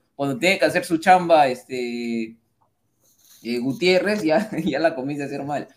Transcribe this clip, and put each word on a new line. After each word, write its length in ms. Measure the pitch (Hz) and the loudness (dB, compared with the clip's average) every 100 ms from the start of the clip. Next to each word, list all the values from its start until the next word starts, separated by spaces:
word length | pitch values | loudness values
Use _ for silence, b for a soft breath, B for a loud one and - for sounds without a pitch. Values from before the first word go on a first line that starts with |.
| _ - | _ -6
cuando 220 | 139 120 | -4 0
tiene 200 | 175 190 | 0 2
que 60 | |
hacer 200 | 180 175 | 2 0
su 140 | 180 160 | -2 0
chamba, 500 | 190 185 170 156 139 | 4 4 6 6 4
este, 880 | 123 - 127 120 120 120 117 113 117 _ _ _ _ _ _ _ _ _ _ | 0 -8 -6 -6 -6 -4 -4 -6 -12 _ _ _ _ _ _ _ _ _ _
eh, 160 | 113 120 | -6 -4
Gutiérrez, 640 | 131 - 180 185 190 208 | -4 0 2 2 2 0
ya, 260 | 156 190 - | 2 0 0
<laughs> 140 | 147 | -4
ya 140 | 165 135 | -4 0
la 160 | 160 | 0
comienza 300 | 135 135 147 | 0 -6 -6
a 20 | 139 | -8
hacer 180 | 143 | -8
mal. 220 | 139 139 - | -8 -8 -10